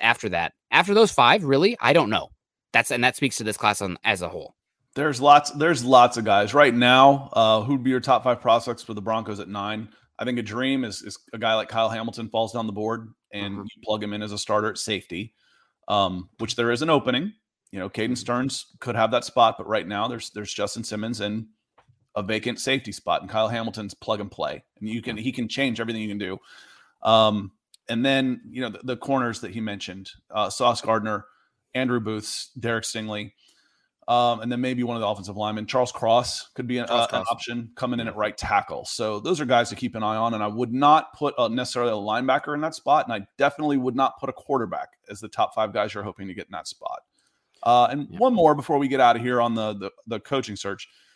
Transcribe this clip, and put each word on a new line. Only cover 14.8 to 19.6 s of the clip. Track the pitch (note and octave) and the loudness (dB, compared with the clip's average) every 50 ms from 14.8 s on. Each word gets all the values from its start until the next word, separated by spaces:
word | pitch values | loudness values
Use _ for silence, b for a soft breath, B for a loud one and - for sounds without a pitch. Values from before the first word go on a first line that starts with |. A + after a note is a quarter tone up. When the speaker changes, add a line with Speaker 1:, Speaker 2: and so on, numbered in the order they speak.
| - - G#2 F#2 - - E2+ F2+ A2 A2+ _ _ _ _ _ _ _ _ _ _ _ | -6 -4 -4 -4 -6 -8 -8 -8 -8 -10 _ _ _ _ _ _ _ _ _ _ _
Speaker 2:
um, | - G#2 G#2 G2 F#2 F#2 F2+ F#2 - _ - | -2 0 2 2 0 -2 -6 -10 -12 _ -8
which | A2+ A2 - | -8 -6 -2
there | - A#2 A#2 | -2 0 0
is | A#2+ A#2+ | 0 0
an | D3+ E3 | 2 2
opening. | D#3 C#3 - C3 B2 B2+ E3+ G#3+ - _ _ _ _ _ _ _ | 2 2 2 2 0 -2 -2 -6 -8 _ _ _ _ _ _ _
You | - F#2+ | -10 -8
know, | F#2 G2+ | -8 -6
Caden | - A2+ G#2+ | -4 -4 -2
Speaker 1:
Mm-hmm. | B2 B2 | -2 -2
Speaker 2:
Stearns | B2 - - A#2+ B2 C3 C3+ - - - _ _ - | -4 -2 -2 -2 -2 -2 -2 -4 -8 -10 _ _ -10
could | - B2 A2+ | -8 -4 0
have | A2+ A2+ A2 | 0 2 2
that | B2 A#2+ - | 2 -2 -2
spot, | - - C3 A#2 A2+ - | 0 4 4 4 4 4
but | - | 0